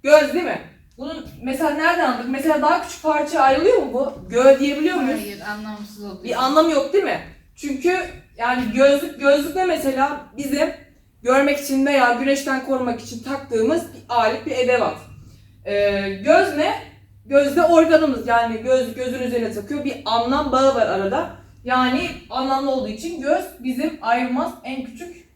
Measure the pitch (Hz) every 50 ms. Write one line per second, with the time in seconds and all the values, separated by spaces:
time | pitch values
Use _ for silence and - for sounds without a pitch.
0 | - 277 302 311 285 - - 349 349 - - - - - - _ _ _ _ -
1 | 262 311 330 320 - - - - 226 262 262 - 330 302 285 302 311 339 349 349
2 | 339 277 233 226 240 254 262 277 - 320 302 294 294 302 349 - - - - -
3 | - 311 302 294 294 - 320 302 269 269 269 - 339 415 508 403 285 240 214 254
4 | 269 269 - - - - 233 240 262 269 269 262 277 285 285 294 311 370 370 339
5 | 269 262 - 220 208 208 202 196 202 208 208 214 214 214 214 208 208 - - -
6 | 208 202 185 185 180 233 220 - - - 294 320 330 330 311 277 - - - 403
7 | 370 277 202 - - - - - _ _ _ - - 285 269 262 - 349 370 370
8 | - - - - - _ _ - 233 247 247 247 233 214 208 254 277 277 285 285
9 | 339 320 - - 277 277 277 302 285 339 - 370 370 359 320 285 285 269 262 262
10 | 277 294 285 - - - - 269 277 277 285 285 320 - - - - _ _ _
11 | _ _ _ _ - 240 262 269 277 277 285 - - - 269 269 269 294 285 269
12 | 247 240 240 233 262 277 277 277 - 285 262 262 - - 269 254 254 240 226 233
13 | - - 233 233 - 254 277 269 - - 240 220 220 262 320 339 - - - -
14 | - - 240 240 226 214 - - - 302 262 254 247 240 247 233 214 185 - -
15 | - - - - - - - - - - - - - 208 202 202 202 202 202 196
16 | 196 196 196 190 202 277 330 359 381 - 294 285 311 - - - - - - -
17 | - _ - - _ - 269 285 285 269 - 330 330 330 339 320 320 320 330 311
18 | 311 285 254 220 - 247 233 233 233 226 226 220 220 254 262 262 247 226 - 247
19 | 254 254 247 247 254 233 247 240 226 202 196 208 202 - 285 285 - 277 - -
20 | - 214 226 240 233 247 269 294 294 277 254 262 269 269 269 233 220 - 190 190
21 | 196 196 240 302 349 - - - - - - - - 247 254 254 254 247 254 -
22 | - - - - - - 226 262 262 277 269 269 277 277 262 214 208 214 214 220
23 | - 330 349 320 262 285 320 381 - - - - 247 262 247 247 302 320 - -
24 | - 226 233 247 254 247 247 277 330 359 - - - 247 262 262 - 226 - -
25 | 349 349 339 339 - _ _